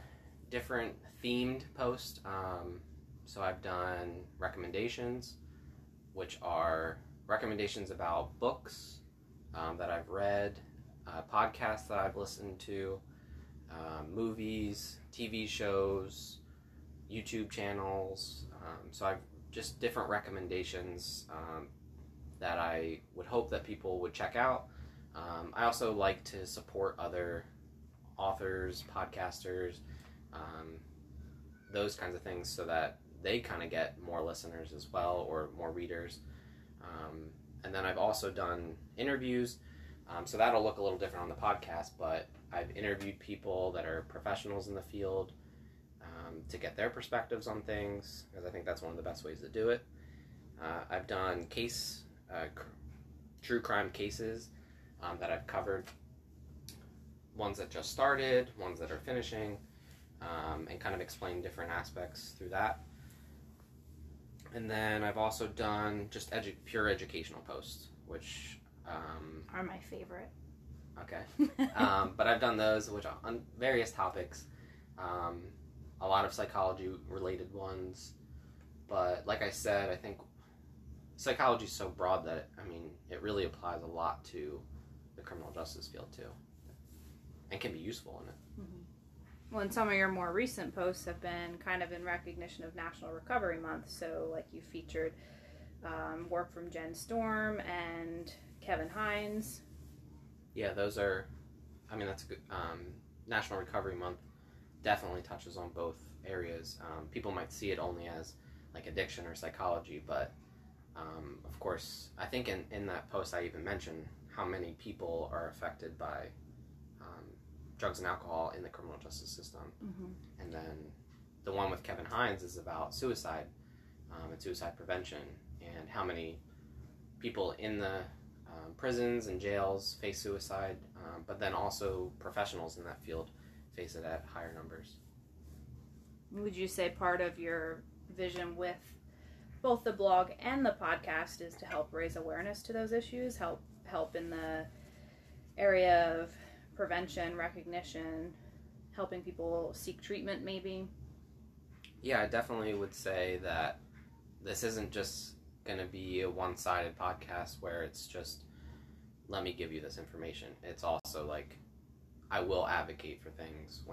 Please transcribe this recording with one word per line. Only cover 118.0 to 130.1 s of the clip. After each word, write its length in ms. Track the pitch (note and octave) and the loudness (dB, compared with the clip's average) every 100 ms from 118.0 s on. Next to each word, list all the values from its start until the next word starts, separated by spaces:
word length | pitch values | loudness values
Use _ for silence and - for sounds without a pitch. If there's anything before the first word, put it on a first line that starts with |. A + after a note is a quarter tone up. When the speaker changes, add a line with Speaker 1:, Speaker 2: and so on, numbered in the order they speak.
| F2+ | 0
Speaker 1:
alcohol 460 | F#2 F2 E2 E2 - | 0 0 0 0 -2
in 80 | |
the 60 | F2 | -8
criminal 280 | - E2+ D2 | -8 -10 -10
justice 320 | D#2+ D2 - | -10 -10 -8
system. 440 | - - - D#2 - | -10 -10 -12 -12 -8
Speaker 2:
Mm-hmm. 220 | G#3 F#3 F#3 - - - | -8 -6 -8 -10 -12 -10
Speaker 1:
And 140 | F2 | -8
then 380 | D#2+ D#2+ D#2 D2+ C#2 - - - - | -6 -6 -8 -10 -16 -18 -20 -20 -8
the 80 | G2+ | -2
one 180 | G2 F#2+ | 2 2
with 140 | F2+ | 0
Kevin 220 | - E2+ E2+ | -2 -4 0
Hines 360 | A2 A#2+ F#2+ | 4 4 4
is 140 | F2 F2+ | -4 -6
about 380 | E2 D#2+ D#2 - | -4 -4 -2 0
suicide, 520 | B2+ A2+ E2 D#2+ - - - - - - - | 0 0 0 -4 -4 -12 -20 -20 -20 -18 -12
um, 200 | E2 D#2+ | -10 -8
and 100 | D#2+ | -6
suicide 360 | F#2+ F2+ E2+ E2 | -4 -4 -4 -6
prevention, 440 | F2 F#2 F2+ D2 D2 - - - | 0 0 0 -6 -8 -12 -12 -12
and 280 | E2+ E2 D#2 | -10 -10 -4
how 160 | G#2+ F#2 | 0 0
many 340 | E2 D#2+ E2 - - - - - - - - | 0 -2 -6 -12 -18 -16 -14 -14 -16 -18 -6
people 320 | A#2 G#2+ F2+ | -2 2 2
in 260 | - G#2+ G#2+ | 2 0 2
the, 240 | F#2+ F#2+ F#2 - - - - | 2 0 -2 -8 -14 -16 -12
um, 260 | E2 D#2+ - | -10 -10 -2
prisons 500 | C3 A#2+ A#2+ A#2+ G#2 | 2 4 6 4 2
and 140 | F#2 | 0
jails 560 | G2+ G2+ F#2+ G2 - - | 4 6 6 4 0 -2
face 220 | G#2 | -2